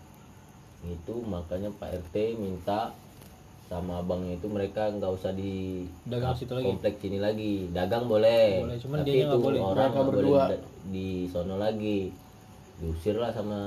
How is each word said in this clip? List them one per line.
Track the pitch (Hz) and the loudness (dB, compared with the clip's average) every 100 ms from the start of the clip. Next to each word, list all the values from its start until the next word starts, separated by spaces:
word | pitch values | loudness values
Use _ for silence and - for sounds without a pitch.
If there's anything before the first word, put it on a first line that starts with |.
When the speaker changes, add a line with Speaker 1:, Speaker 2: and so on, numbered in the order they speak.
| - - - - - - - - 85 | -20 -20 -20 -20 -20 -20 -20 -14 -10
Speaker 1:
Itu | 85 82 113 | -10 -8 -8
makanya | 117 90 85 90 101 | -6 -6 -4 -6 -6
Pak | 101 78 | -8 -8
R | 87 85 | -8 -6
T | 104 110 113 | -2 -2 -2
minta | 98 90 92 104 113 - - - - - - - - | -4 -6 -4 -2 -4 -8 -18 -20 -20 -20 -20 -20 -10
sama | 87 90 87 | -6 -4 -4
abangnya | 90 90 90 90 | -2 -2 -4 -6
itu | 104 | -4
mereka | 104 98 107 107 | -2 -2 0 -2
nggak | 104 95 | 0 -2
usah | 92 98 | -2 -2
di | 95 98 95 95 92 87 85 - | -2 -4 -4 -4 -6 -8 -10 -6
Speaker 2:
Dagang | 120 123 | -2 0
situ | 127 120 | -2 -4
lagi. | 127 127 | -2 0
Speaker 1:
komplek | 92 107 101 | 0 0 -2
sini | 98 98 | -4 -2
lagi. | 104 110 107 101 90 | 0 0 0 -2 -2
Dagang | 87 92 113 120 | -2 0 0 2
boleh. | 107 110 117 110 95 | 6 6 8 6 6
Speaker 2:
Boleh, | 82 - | 0 -4
cuman | 131 147 | -4 -2
Speaker 1:
Tapi | 143 | 2
Speaker 2:
dianya | 131 143 | 4 4
nggak | 123 | 4
Speaker 1:
itu | |
Speaker 2:
boleh. | 117 - | 4 2
Speaker 1:
orang | - - | 2 4
Speaker 3:
Mereka | 135 | 4
Speaker 1:
nggak | 139 135 | 4 2
boleh | 127 | 4
Speaker 3:
berdua. | 139 139 135 | 6 6 6
Speaker 1:
da-, | - - - 95 | 2 -6 -14 -8
di | 95 95 92 90 | -6 -4 -2 -2
sono | 90 87 95 | -2 -2 0
lagi. | 107 110 107 104 92 - - - - - - - | 0 0 0 0 -2 -6 -16 -20 -20 -20 -20 -10
Diusir | 82 80 104 104 | -6 -2 0 0
lah | 117 | 0
sama, | 113 104 104 | -2 -4 -4